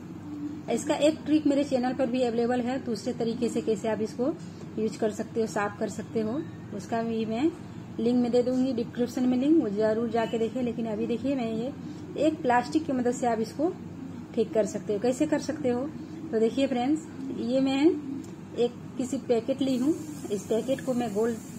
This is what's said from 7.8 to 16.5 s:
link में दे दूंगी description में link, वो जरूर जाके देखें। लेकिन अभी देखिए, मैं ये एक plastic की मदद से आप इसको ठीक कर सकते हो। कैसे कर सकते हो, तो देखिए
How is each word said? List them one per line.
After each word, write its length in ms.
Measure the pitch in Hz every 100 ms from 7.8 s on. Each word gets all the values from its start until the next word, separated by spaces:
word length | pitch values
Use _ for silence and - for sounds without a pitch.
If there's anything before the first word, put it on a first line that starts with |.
| - -
link 180 | 226 247
में 140 | 240
दे 100 | 247
दूंगी 300 | 240 254 254
description 540 | 226 233 - 240 - 254
में 100 | 247
link, 240 | 277 330
वो 60 | 226
जरूर 380 | 202 214 220 233
जाके 280 | 233 226 233
देखें। 240 | 226 226
लेकिन 240 | 240 226 226
अभी 200 | 214 226
देखिए, 280 | 233 269
मैं 160 | 277 226
ये 200 | 220 247 - - - - -
एक 220 | 302 311
plastic 440 | 247 240 240 320 302
की 60 |
मदद 200 | 262 247
से 140 | 240 247
आप 140 | 220
इसको 320 | 220 - 330 - - - - - -
ठीक 180 | - 220
कर 120 | 220 196
सकते 260 | 202 -
हो। 60 | 202
कैसे 260 | 240 254 302
कर 120 | 294
सकते 280 | - 311 254
हो, 200 | 240 285 - - - -
तो 80 | 220
देखिए 260 | 226